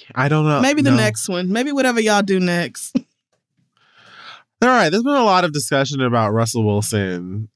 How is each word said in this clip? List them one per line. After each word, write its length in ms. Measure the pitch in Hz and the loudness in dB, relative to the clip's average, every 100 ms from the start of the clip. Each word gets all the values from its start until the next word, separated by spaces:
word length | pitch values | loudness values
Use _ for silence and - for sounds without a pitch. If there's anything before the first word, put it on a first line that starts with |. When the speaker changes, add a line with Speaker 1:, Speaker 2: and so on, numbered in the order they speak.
| - | -10
Speaker 1:
I 140 | - 139 | -2 0
don't 160 | 156 151 | 2 2
know. 160 | 143 | 2
Speaker 2:
Maybe 180 | 262 294 | 2 2
the 120 | 277 | 2
Speaker 1:
No. 40 | 226 | 2
Speaker 2:
next 320 | 214 214 - | 2 -2 -6
one. 240 | 180 180 | -4 -2
Maybe 200 | 214 269 | -2 -2
whatever 280 | 277 254 233 | 0 0 0
y'all 220 | 214 208 | 2 2
do 180 | 196 190 | 2 0
next. 560 | 180 175 170 - - 247 | 0 -2 -4 -8 -6 -6
<laughs> 1700 | - _ _ _ _ _ _ _ _ _ - - - - _ _ | -6 _ _ _ _ _ _ _ _ _ -20 -20 -20 -20 _ _
Speaker 1:
All 60 | 240 | 2
right, 180 | 247 170 | 4 2
there's 140 | 190 | 0
been 100 | 254 | 0
a 120 | 285 | 2
lot 200 | 226 185 | 4 2
of 80 | 175 | 2
discussion 480 | 147 - 139 135 139 | -2 -2 0 0 -2
about 300 | 127 120 107 | 0 0 0
Russell 320 | 110 113 120 | 0 -2 0
Wilson 840 | 107 104 104 107 98 90 90 101 110 | 0 0 0 -2 -2 -4 -8 -10 -10